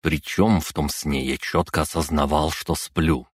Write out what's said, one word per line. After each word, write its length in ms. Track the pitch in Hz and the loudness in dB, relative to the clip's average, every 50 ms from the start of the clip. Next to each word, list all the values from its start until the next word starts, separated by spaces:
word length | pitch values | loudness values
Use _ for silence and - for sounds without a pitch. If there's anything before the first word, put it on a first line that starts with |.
Причем 580 | - 80 82 73 - - - - 95 113 110 85 | 0 0 0 0 -4 -4 2 2 4 6 4 2
в 100 | 80 - - | 2 -2 -4
том 160 | - 76 71 | -2 -2 -2
сне 340 | - - - 76 71 67 65 | -4 -4 -2 -2 -2 0 -2
я 140 | 65 67 69 | -2 -4 -4
четко 420 | - - - 85 82 - - 82 | -6 -2 -2 -2 -2 0 0 -2
осознавал, 680 | 78 - - 82 80 - 80 76 71 71 76 76 78 80 | -2 0 0 -2 -2 0 2 0 2 2 2 2 2 0
что 240 | 80 - - - 80 | -2 -4 -4 -4 -4
сплю 540 | - - - _ 92 80 80 78 64 - _ | -4 -4 -4 _ 0 2 2 2 0 -2 _